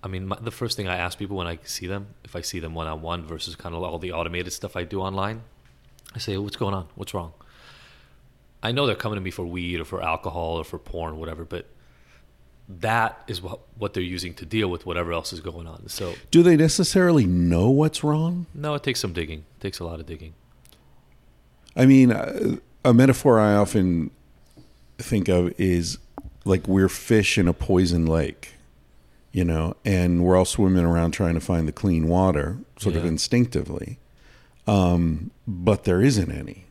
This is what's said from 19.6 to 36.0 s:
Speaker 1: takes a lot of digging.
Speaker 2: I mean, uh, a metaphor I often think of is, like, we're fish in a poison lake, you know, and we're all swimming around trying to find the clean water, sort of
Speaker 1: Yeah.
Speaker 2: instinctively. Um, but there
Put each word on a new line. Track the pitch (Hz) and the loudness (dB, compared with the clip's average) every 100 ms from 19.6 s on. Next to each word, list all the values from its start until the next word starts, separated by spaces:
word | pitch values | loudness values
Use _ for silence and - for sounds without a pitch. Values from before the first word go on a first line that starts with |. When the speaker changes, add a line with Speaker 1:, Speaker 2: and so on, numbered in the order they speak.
Speaker 1:
takes | 98 - | -10 -8
a | 85 | -10
lot | 82 | -10
of | 80 | -12
digging. | 80 80 80 _ _ - _ _ - _ _ _ _ _ _ - - | -14 -16 -20 _ _ -20 _ _ -20 _ _ _ _ _ _ -12 4
Speaker 2:
I | 131 | 8
mean, | 135 127 | 8 8
uh, | 113 - - - - - _ | 4 -4 -2 -2 -2 -8 _
a | 127 | 4
metaphor | 117 135 127 143 113 | 8 6 6 6 6
I | 107 104 | 6 4
often | 101 107 92 87 76 _ _ _ _ - - _ _ - | 4 2 2 0 -2 _ _ _ _ -20 -20 _ _ -16
think | - 110 92 | -2 -2 2
of | 90 90 - | 2 2 0
is, | 92 87 85 - - - - - | 2 2 0 -8 -14 -18 -18 -10
like, | - 95 - | 0 0 2
we're | 95 95 | 4 4
fish | - - 110 98 - | 2 2 4 4 2
in | 87 | 2
a | |
poison | 85 - 92 92 85 80 | 0 2 2 4 2 2
lake, | 80 - - - - - _ _ _ _ _ _ | 2 0 -6 -20 -20 -20 _ _ _ _ _ _
you | 92 85 | -2 0
know, | 80 82 - - | 0 -2 -4 -2
and | 92 90 87 | 2 2 2
we're | 87 92 | 4 4
all | 90 | 4
swimming | - 95 92 | 2 2 4
around | 85 85 85 | 4 2 0
trying | 80 92 82 | 0 0 0
to | |
find | - 87 78 | 0 0 0
the | |
clean | - 101 82 80 | -2 0 2 2
water, | 87 95 73 71 107 - - | 2 2 2 -2 -6 -12 -6
sort | 107 80 | -2 -2
of | |
Speaker 1:
Yeah. | 85 | -2
Speaker 2:
instinctively. | 78 - 123 123 - - 76 104 117 _ _ _ - _ _ - | -4 0 0 0 -2 -6 -10 -10 -14 _ _ _ -20 _ _ 0
Um, | 101 90 87 82 78 85 _ - | 2 4 4 2 -2 -8 _ -10
but | 90 87 98 - | -2 0 2 2
there | 90 | 4